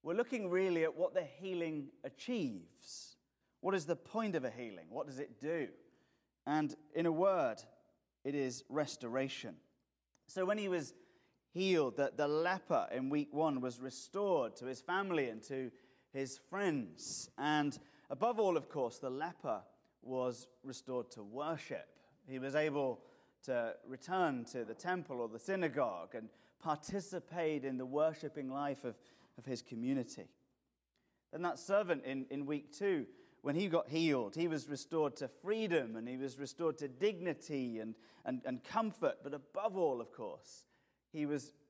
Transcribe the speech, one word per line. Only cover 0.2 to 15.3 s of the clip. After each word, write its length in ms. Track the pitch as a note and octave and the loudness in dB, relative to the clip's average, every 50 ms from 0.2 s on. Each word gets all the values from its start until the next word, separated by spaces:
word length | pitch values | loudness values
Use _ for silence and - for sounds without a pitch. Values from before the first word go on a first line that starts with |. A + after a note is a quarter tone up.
| A#3+ - C4+ A3+ G3+ F3+ | 2 0 0 -2 0 2
really 340 | F3 F#3 F#3+ F#3+ F3 E3 D#3+ | 4 4 4 4 4 4 2
at 140 | D#3+ - | 2 2
what 160 | - F#3 E3+ - | 0 0 2 2
the 100 | F#3 E3+ C3+ - - | 0 -2 -2 -10 -10
healing 500 | F#3 F#3+ F#3 F3 E3+ D#3+ D#3 D3 C3+ - - _ - | -6 -4 -2 -2 0 0 -2 -4 -6 -8 -12 _ -12
achieves. 1120 | F3+ - - - - B3 A3 E3 B2+ G#2 F2+ E2 - - - - - - - - - - _ _ _ _ _ _ _ _ _ | -12 -12 -8 -4 -2 0 0 0 0 -2 -6 -10 -16 -20 -20 -16 -14 -12 -12 -14 -16 -20 _ _ _ _ _ _ _ _ _
What 160 | - F#3 F#3+ | 0 2 2
is 100 | F#3 D3 | 2 2
the 100 | D3+ E3 | 0 -2
point 400 | - - - - A3 A3+ G#3 F3 | -2 -2 -4 -2 0 0 2 0
of 80 | D#3 C3 | 0 0
a 60 | A#2+ | -2
healing? 380 | A2 A#2+ B2 A2+ G2 F2 D#2+ E2 | -4 -4 -8 -8 -8 -12 -14 -8
What 160 | G#2+ C#3+ - | -6 -6 -6
does 140 | D3 C3 C3 | -6 -6 -8
it 200 | C#3+ B2 A#2 G#2+ | -8 -10 -10 -6
do? 280 | C3+ D3+ E3+ E3 C3+ F2+ - - - - _ _ _ _ _ _ _ _ _ _ _ | -4 -2 0 0 -2 -4 -6 -16 -20 -20 _ _ _ _ _ _ _ _ _ _ _
And 280 | C#3 D3 D#3 D3+ C3+ - - - - - | 0 2 2 2 0 -2 -8 -16 -6 -2
in 100 | D#3+ E3+ | 2 2
a 60 | E3+ | 4
word, 460 | D#3+ D#3+ F#3 G3 F#3+ F3 C#3+ A#2+ G#2+ - - - - - _ _ _ _ _ _ _ _ _ | 4 6 4 6 6 4 2 2 0 -4 -10 -18 -20 -20 _ _ _ _ _ _ _ _ _
it 80 | C#3 C#3+ | -2 0
is 300 | C#3+ C3+ B2+ A#2+ B2 - | 2 0 0 -2 -6 -10
restoration. 880 | _ B2+ D3+ D3 C#3+ - - B2 A#2 A#2 C3 C3+ C3+ C3+ - - G#2+ E2 - _ _ _ _ _ _ _ _ _ _ _ _ _ | _ 0 0 0 0 -2 -6 -6 -2 0 0 0 0 -4 -6 -8 -10 -12 -14 _ _ _ _ _ _ _ _ _ _ _ _ _
So 180 | - - F#3+ F#3 | -10 -2 -2 2
when 140 | F#3 G#3 | 2 2
he 120 | G#3+ G3+ G3 | 2 2 0
was 260 | F3+ E3+ C#3+ B2 - - - _ _ _ _ _ _ _ _ _ _ | 0 0 0 -4 -10 -18 -20 _ _ _ _ _ _ _ _ _ _
healed, 440 | F3 F#3+ F#3+ F#3 D#3+ C#3+ B2 - | 0 4 6 6 6 6 4 4
the, 160 | - C#3 - - | 2 2 2 4
the 100 | - D3 | 2 2
leper 600 | C#3+ D3+ D#3 E3 F3+ F#3+ F3+ - - E3 B2 F#2 - | 4 4 4 4 2 2 0 0 2 2 2 4 2
in 200 | - B2+ C3 C3+ | -2 -2 0 2
week 160 | D3 D3+ D3 D3 | 2 0 0 0
one 300 | - D3 D#3+ D#3 C#3+ B2+ | 0 2 2 4 2 2
was 180 | B2+ B2+ A#2+ A#2 | -2 -2 -4 -6
restored 760 | B2+ - - - - - - G3 G#3 G3 F3+ D3+ B2 A2 - | -10 -10 -10 -10 -14 -6 -2 0 2 4 4 4 4 0 -4
to 100 | - B2 | -6 -8
his 160 | B2+ C3 - | -6 -8 -6
family 480 | - - F3+ F#3+ G3 F#3+ F3 D#3 C3+ | -2 0 0 0 2 2 2 2 2
and 140 | A#2+ | 2